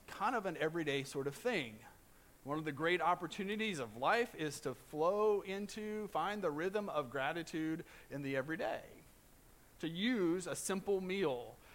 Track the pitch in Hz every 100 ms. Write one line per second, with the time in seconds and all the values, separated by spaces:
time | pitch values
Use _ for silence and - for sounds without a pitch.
0 | - - 208 240 190 151 156 170 147 139
1 | 135 139 139 139 247 202 117 110 - -
2 | - - - - 131 151 156 139 165 175
3 | 160 175 170 - 190 214 220 160 117 113
4 | 147 226 240 - 156 - 135 123 - 151
5 | 170 208 214 202 190 196 202 220 214 214
6 | 202 156 180 208 180 147 185 208 202 147
7 | 127 135 139 170 156 165 156 160 - -
8 | - 139 139 135 139 165 - - - -
9 | - - - - - - - - 160 170
10 | 226 233 170 180 175 160 - 190 196 190
11 | 185 196 160 123 113 - -